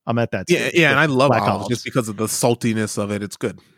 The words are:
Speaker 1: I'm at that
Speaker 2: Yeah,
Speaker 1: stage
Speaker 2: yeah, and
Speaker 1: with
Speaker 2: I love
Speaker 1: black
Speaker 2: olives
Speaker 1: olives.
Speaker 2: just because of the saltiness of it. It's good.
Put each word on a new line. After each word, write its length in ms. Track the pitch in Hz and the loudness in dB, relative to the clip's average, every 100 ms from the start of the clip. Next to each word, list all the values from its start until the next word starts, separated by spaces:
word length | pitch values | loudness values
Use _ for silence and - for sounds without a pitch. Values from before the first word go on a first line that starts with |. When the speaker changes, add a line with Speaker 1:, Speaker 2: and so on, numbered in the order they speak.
| - | -4
Speaker 1:
I'm 120 | 117 | -2
at 100 | 117 | -2
that 180 | 101 92 | -2 0
Speaker 2:
Yeah, 200 | 165 120 | 0 0
Speaker 1:
stage 60 | 170 | 2
Speaker 2:
yeah, 120 | 151 | 4
and 100 | 135 | 4
Speaker 1:
with 100 | 156 | 2
Speaker 2:
I 20 | |
love 180 | 127 139 | 4 4
Speaker 1:
black 120 | 113 | 4
Speaker 2:
olives 120 | 101 92 | 2 0
Speaker 1:
olives. 60 | 101 | -2
Speaker 2:
just 160 | 120 | -6
because 240 | 120 135 110 | -4 -2 -2
of 80 | 104 | -2
the 100 | 110 | -4
saltiness 720 | - 123 117 120 110 107 - | 0 0 0 0 -2 -2 -4
of 140 | 101 | -4
it. 140 | 101 | -4
It's 120 | 101 - | -8 -6
good. 220 | 110 92 _ | -8 -8 _